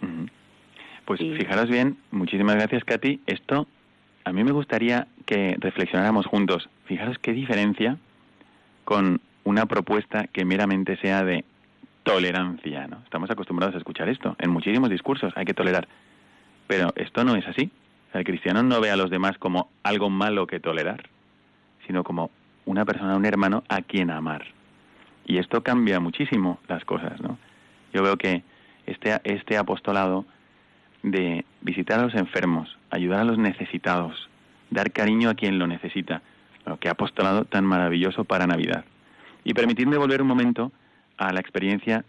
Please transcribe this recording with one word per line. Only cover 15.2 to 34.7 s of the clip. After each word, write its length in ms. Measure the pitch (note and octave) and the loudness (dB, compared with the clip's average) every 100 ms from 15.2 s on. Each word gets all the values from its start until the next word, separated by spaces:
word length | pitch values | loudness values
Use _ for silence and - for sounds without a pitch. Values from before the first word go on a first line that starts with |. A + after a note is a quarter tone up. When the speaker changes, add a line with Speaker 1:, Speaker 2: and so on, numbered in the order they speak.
| F#2+ G2+ | -2 -4
Speaker 1:
hay 100 | F#2+ | -4
que 80 | |
tolerar. 340 | F#2+ F#2 F#2 - - _ _ _ _ _ _ - | 0 2 0 -2 -10 _ _ _ _ _ _ -2
Pero 260 | G2 F2 - | 0 0 -2
esto 280 | - - | -4 0
no 120 | B2+ G#2+ | 2 2
es 120 | F2+ | 0
así. 220 | E2+ D3+ - _ _ _ | -4 -4 -6 _ _ _
O 20 | |
sea, 80 | F#2 | -6
el 60 | F#2 | -4
cristiano 360 | F2 F#2 G2 | -2 0 2
no 180 | B2+ A#2 | 4 4
ve 100 | A2 | 2
a 60 | G2 | 2
los 120 | F#2+ | 2
demás 280 | F#2 G2 F#2+ | 0 0 -2
como 320 | F#2 F2+ - _ | -2 -2 -2 _
algo 260 | G2+ G#2 G2+ | -2 0 0
malo 360 | F#2+ G#2 G2+ F2 | 0 0 0 -2
que 140 | E2+ | -4
tolerar, 460 | E2 D#2+ D#2 - - _ _ _ _ _ _ _ - | -4 -2 -2 -6 -12 _ _ _ _ _ _ _ -6
sino 160 | F2+ | -4
como 260 | F2 E2+ E2 _ _ _ - | -2 -4 -6 _ _ _ -4
una 180 | G2 G#2+ | -2 0
persona, 300 | - F#2+ G2 | -2 0 2
un 100 | G#2 | 2
hermano 380 | G#2 F#2+ G#2+ - | 2 2 0 -2
a 120 | G2 | -6
quien 300 | - G2 F2 | -4 -2 -2
amar. 340 | D#2 D#2+ D2+ - - _ _ _ - - _ - | -2 -6 -8 -12 -20 _ _ _ -20 -20 _ -2
Y 120 | F2+ | -2
esto 260 | F2 A#2 | 0 0
cambia 360 | B2+ B2 A2 F#2 | 2 2 4 2
muchísimo 600 | E2+ - C#3+ A2 F#2 F2 - | 0 -2 0 0 0 -2 -6
las 160 | F2 | -8
cosas, 380 | - F#2+ E2 - | -4 -6 -6 -8
¿no? 160 | - B2+ - - - - _ | -10 -10 -16 -20 -20 -20 _
Yo 100 | F#2+ | 0
veo 140 | G2 G2 | 2 2
que 260 | F#2+ F2 - - - - - | 0 -2 -4 -20 -20 -16 -12
este, 340 | - - G#2+ | -4 -2 -2
este 340 | G#2+ G2+ - G#2+ | -2 -4 0 0
apostolado 680 | G2 F#2+ - G2 F#2+ F#2 - _ _ _ _ _ _ _ | 0 -2 0 2 2 0 -4 _ _ _ _ _ _ _
de 420 | G2+ F#2+ F2 E2+ - _ | -2 0 0 -2 -6 _
visitar 380 | - - F2+ A2 | -6 -4 0 2
a 40 | |
los 120 | B2 A2+ | 2 0
enfermos, 640 | F#2 F#2 F2+ E2 D#2 - - | -2 0 0 0 -2 -14 -8
ayudar 320 | F2 F2+ G2 | -4 0 2
a 20 | |
los 140 | A#2 A2+ | 2 2
necesitados, 920 | G#2 - F#2 F2 F#2+ F2+ E2+ - - _ _ _ | 0 0 -6 -6 -2 -2 -2 -6 -16 _ _ _
dar 220 | - | -6